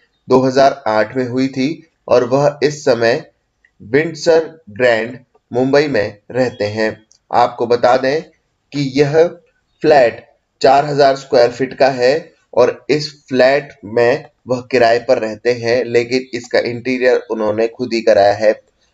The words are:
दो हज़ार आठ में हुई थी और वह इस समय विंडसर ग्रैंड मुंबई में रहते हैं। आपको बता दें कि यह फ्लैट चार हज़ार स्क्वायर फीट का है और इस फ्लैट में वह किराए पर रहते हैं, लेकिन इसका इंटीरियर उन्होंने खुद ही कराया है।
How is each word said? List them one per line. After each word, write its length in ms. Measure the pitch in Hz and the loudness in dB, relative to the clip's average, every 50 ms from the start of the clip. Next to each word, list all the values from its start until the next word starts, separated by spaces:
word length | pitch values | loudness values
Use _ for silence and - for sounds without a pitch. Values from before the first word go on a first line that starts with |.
| _ _ _ _ _ - | _ _ _ _ _ 0
दो 100 | 127 135 | 2 2
हज़ार 440 | 127 135 123 139 135 139 131 - - | 2 2 2 4 2 2 2 0 -4
आठ 300 | 107 107 107 110 107 120 | -2 0 0 -2 -2 -4
में 100 | 131 127 | -6 -6
हुई 200 | 117 120 131 131 | -4 -4 -4 -4
थी 440 | 135 - 135 127 143 165 - - _ _ _ _ | -4 -4 -4 -4 -6 -6 -10 -16 _ _ _ _
और 160 | - - 123 127 | 0 2 2 2
वह 360 | 113 127 139 147 147 147 - - | 2 0 0 0 0 0 0 -2
इस 220 | 151 147 - - | -2 -2 -2 -2
समय 460 | 139 123 117 117 113 127 156 156 _ _ _ _ _ _ _ _ _ _ _ | -2 0 2 2 0 0 -2 -6 _ _ _ _ _ _ _ _ _ _ _
विंडसर 800 | 95 101 120 147 160 165 151 147 - 170 160 165 160 143 - - _ - | -10 -2 -2 -2 -2 -2 -8 -4 0 2 2 2 0 -2 -14 -20 _ -20
ग्रैंड 500 | 104 98 127 120 117 110 110 120 127 - _ _ _ _ _ _ | -6 -2 0 0 2 0 -2 -6 -10 -16 _ _ _ _ _ _
मुंबई 360 | 117 120 127 135 135 143 156 | -4 -2 -2 2 2 0 0
में 300 | 151 131 107 101 110 107 101 _ _ | 0 -2 -4 -4 -4 -10 -16 _ _
रहते 340 | - 123 127 120 117 - 104 | -4 -4 -4 -4 -4 -6 -6
हैं। 400 | 104 104 110 110 110 107 - _ _ _ _ _ _ | -6 -4 -4 -4 -4 -4 -8 _ _ _ _ _ _
आपको 340 | - 117 120 123 - - 123 | 0 0 0 0 -2 -6 -2
बता 300 | 110 120 120 120 120 123 | -2 0 2 2 2 2
दें 240 | 131 131 131 143 160 170 - _ _ _ _ _ _ _ _ - | 2 2 -2 -2 -4 -6 -10 _ _ _ _ _ _ _ _ -6
कि 80 | 143 147 135 123 | -6 -6 -2 0
यह 280 | 143 147 139 147 156 165 175 175 - _ _ _ _ _ _ _ _ - | 0 0 2 4 2 2 2 -2 -12 _ _ _ _ _ _ _ _ 0
फ्लैट 420 | 151 156 143 123 113 110 - - _ _ _ _ _ _ _ | 2 4 4 4 2 0 -6 -20 _ _ _ _ _ _ _
चार 240 | - - 131 139 147 | 2 2 2 2 0
हज़ार 300 | 147 143 139 143 135 135 | -2 0 2 2 2 2
स्क्वायर 360 | - - - - 123 120 120 | -2 -6 0 2 2 2 2
फीट 220 | 123 - 135 131 - | 0 -4 -6 -6 0
का 140 | - 143 | 0 0
है 460 | 131 135 127 123 127 143 165 170 - _ _ _ _ - | 0 0 0 0 0 0 0 -4 -10 _ _ _ _ 0
और 320 | - 123 - - - _ - | 2 2 2 0 -6 _ -4
इस 200 | 135 151 147 - - _ _ - | -2 -2 -2 -8 -14 _ _ -6
फ्लैट 440 | 135 127 127 131 139 147 151 147 - _ - | 0 2 2 4 2 0 -2 -6 -20 _ -16
में 400 | 101 110 120 120 117 135 151 - - _ _ _ | -4 0 2 2 2 2 0 -4 -14 _ _ _
वह 140 | - 127 123 120 _ | -8 -8 -8 -6 _
किराए 280 | - 127 147 139 117 120 | 2 2 4 4 2 0
पर 180 | 120 135 127 | 2 0 -2
रहते 360 | - 110 110 110 107 _ 117 123 | 0 0 -6 -8 -4 _ -2 -2
हैं, 300 | 117 117 117 120 127 113 | -2 -2 -2 0 -2 -2
लेकिन 420 | 120 117 120 120 117 127 131 131 - - | 0 -2 -2 -2 0 -4 -4 -4 -6 -12
इसका 260 | 120 117 - - 110 | -12 -8 -2 -2 -2
इंटीरियर 580 | - 120 120 120 120 131 127 127 123 127 123 120 - - | -2 -2 -8 -6 -6 -4 -4 0 2 0 0 0 -2 -6
उन्होंने 360 | 113 110 107 107 104 107 113 | -6 -4 -4 -4 -2 -2 -4
खुद 260 | 113 - - 127 123 113 | -4 -4 -8 -8 -6 -6
ही 80 | 117 | -2
कराया 320 | 110 113 107 98 98 101 101 | 0 2 2 4 2 2 0
है। 200 | 107 110 104 107 - _ _ _ _ _ _ | 2 0 0 0 -2 _ _ _ _ _ _